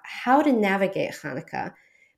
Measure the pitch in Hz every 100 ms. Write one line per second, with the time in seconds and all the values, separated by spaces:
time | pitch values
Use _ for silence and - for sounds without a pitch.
0 | - - - 277 311 233 196 190 190 190
1 | - - 147 135 - - - - _ _
2 | _